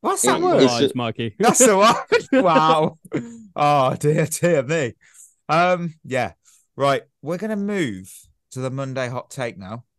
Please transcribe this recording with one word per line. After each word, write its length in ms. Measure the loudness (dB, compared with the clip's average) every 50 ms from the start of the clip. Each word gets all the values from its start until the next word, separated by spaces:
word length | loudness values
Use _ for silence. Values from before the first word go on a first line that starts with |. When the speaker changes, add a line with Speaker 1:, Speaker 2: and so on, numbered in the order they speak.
Speaker 1:
What's 220 | -2 -4 -2 0 0
that 160 | 0 0 2
Speaker 2:
It, 40 | 2
Speaker 1:
word? 200 | 2 4 4 4
Speaker 2:
it's 100 | 4 4
Speaker 3:
Sterilise, 180 | 2 0 -2 -2
Speaker 2:
a 40 |
Speaker 3:
Mikey. 400 | -4 -6 -6 -6 -6 -8 -8 -4
<laughs> 20 | _
Speaker 1:
That's 200 | 2 2 4 4
the 180 | 4 4 6
one. 180 | 6 4 4 2 0 -2 _ -2 -2 0 2 0
<laughs> 0 | 2 4
Wow. 540 | 4 4 4 4 4 2 2 0 -2 -4 _ _ -10 -8 -8 -8 -8 -16 -20 -20 -14 _
Oh, 400 | 0 2 2 4 4 2 2 0 0
dear, 280 | 0 0 2 2 0
dear 360 | -2 -2 0 0 2 2 2 0
me. 320 | 0 -2 -2 -2 -4 -6 _ _ _ _ -20 -20 _ _ _ _ -2
Um, 460 | 0 2 4 2 2 0 -2 -8 -10 _ _
yeah. 280 | -6 -2 -2 -2 -4 -6 _ _ _ _ _ _ _ _
Right. 260 | -2 0 0 0 0 -2 _ _ _ -10
We're 160 | -8 -8 -6
gonna 180 | -6 -6 -6
move 560 | -6 -6 -4 -4 -4 -4 -4 -6 -10 -14 -18 -20 -20 -20 _ _ _ _ _ -12
to 80 | -8
the 100 | -8 -8
Monday 380 | -6 -6 -8 -8 -6 -6 -6 -6
hot 220 | -6 -10 -12 _
take 280 | -10 -8 -8 -8 -8 -12
now. 260 | -14 -14 -14 -14 -16 _ _